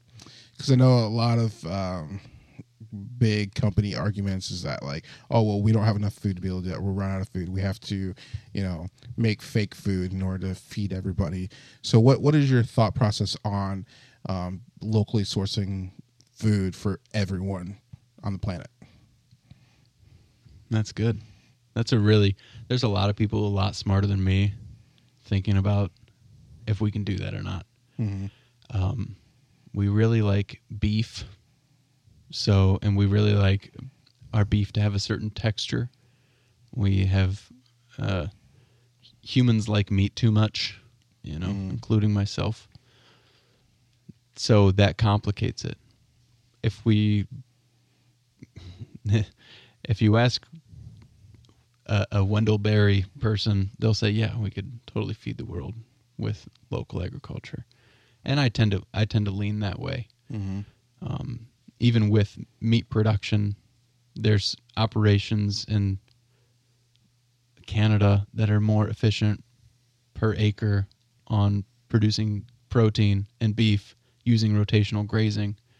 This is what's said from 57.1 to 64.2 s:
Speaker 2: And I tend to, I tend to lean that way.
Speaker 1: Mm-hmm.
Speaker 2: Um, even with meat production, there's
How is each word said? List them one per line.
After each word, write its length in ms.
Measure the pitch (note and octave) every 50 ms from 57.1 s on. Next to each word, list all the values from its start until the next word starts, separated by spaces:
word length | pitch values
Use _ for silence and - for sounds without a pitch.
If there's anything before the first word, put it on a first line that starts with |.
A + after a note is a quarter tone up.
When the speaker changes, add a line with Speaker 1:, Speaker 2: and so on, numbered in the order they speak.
| - - - - - - - - - - - _ _ _ _ _ _ _ _ _ _ _ -
Speaker 2:
And 140 | - C#3 D3
I 100 | C#3 A#2+
tend 220 | - - A2+ G#2+
to, 120 | G2 F#2+ - _ -
I 120 | G2 G#2+
tend 200 | - - A2 G#2
to 60 | G2+
lean 280 | F#2+ G2+ G2+ G#2 G#2 G#2+
that 180 | G#2+ G2 F2+ -
way. 280 | - - - B2 A#2 - _ _ _ -
Speaker 1:
Mm-hmm. 280 | A#2 G#2+ G2 F#2+ F#2+ G2+ G2+ - - _ _ _ _ -
Speaker 2:
Um, 460 | - - - - B2+ B2 - A#2 A2+ - _ _ _ _ - -
even 300 | A#2 A#2+ A#2 A#2 G#2+ G#2
with 280 | G#2+ G#2+ G2+ - - - - - _ -
meat 300 | - A2+ A2+ A2+ - -
production, 680 | - G#2+ G#2+ A2+ G#2+ G2+ - - A2 G#2 G#2 G2+ G2+ - _ _ _ _ _ _ _ _ _ _ -
there's 400 | -